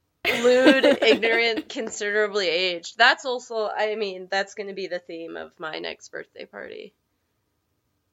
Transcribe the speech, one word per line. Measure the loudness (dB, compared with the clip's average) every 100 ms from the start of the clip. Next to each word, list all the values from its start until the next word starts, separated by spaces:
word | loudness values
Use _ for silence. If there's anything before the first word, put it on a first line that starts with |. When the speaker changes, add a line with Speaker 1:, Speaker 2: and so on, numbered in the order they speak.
| _ _ -4 2
Speaker 1:
Lewd, | 4 6 8 8
Speaker 2:
<laughs> | 6 4
Speaker 1:
ignorant, | 4 4 2 2 2 -2 -6
considerably | -10 -8 -6 -2 0 0 0 0
aged. | 0 0 -4 -8 2
That's | 4 4
also, | -4 -8 -6 -4 -4
I | -2 -4
mean, | -2 -6 -8 -4
that's | -4 -4
gonna | -8 -10
be | -10 -8
the | -8
theme | -10 -12 -12 -12
of | -14 -12
my | -12 -10
next | -10 -12 -14
birthday | -16 -16 -18
party. | -16 -14 -14 -16 -18 _ _ _ _ _ _ _ _ _ _ _ _